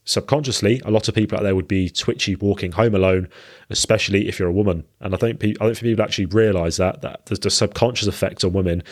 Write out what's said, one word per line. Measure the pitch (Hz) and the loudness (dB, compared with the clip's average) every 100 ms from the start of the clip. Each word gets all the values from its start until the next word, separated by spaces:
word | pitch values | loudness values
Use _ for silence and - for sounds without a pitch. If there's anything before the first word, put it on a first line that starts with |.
| - | -4
subconsciously, | 107 - 143 135 107 101 127 104 | -4 0 0 0 0 2 2 2
a | |
lot | 107 - | 0 2
of | |
people | 113 107 - | 0 0 0
out | |
there | 101 95 | 0 0
would | 90 | 0
be | 95 90 | 0 0
twitchy | - - - - 95 | -2 -4 -2 -2 -2
walking | 101 95 92 | 0 0 -2
home | 85 117 101 | 0 2 4
alone, | 92 92 90 - - - - | 4 2 -2 -10 -20 -20 -8
especially | - - 110 - 98 104 | -4 2 2 2 0 0
if | - | -2
you're | 90 | 0
a | |
woman. | 92 101 82 - _ | 2 2 0 -4 _
And | 92 | -6
I | 92 | -2
think | 113 113 | -2 0
pe-, | 107 - | -2 0
I | 110 | -2
think | 113 | 0
people | 117 107 | 0 0
actually | 101 - 92 | 0 -2 0
realise | 107 110 92 82 80 | 2 4 2 0 0
that, | 92 - | -2 -2
that | 65 - - | -8 -10 -8
the, | 98 | -4
the | 98 | -2
subconscious | - 104 - 120 123 104 | 0 0 2 0 0 -4
effect | - 95 - | -2 -4 -2
on | 95 | -2
women | 95 90 85 - | 0 0 -2 -4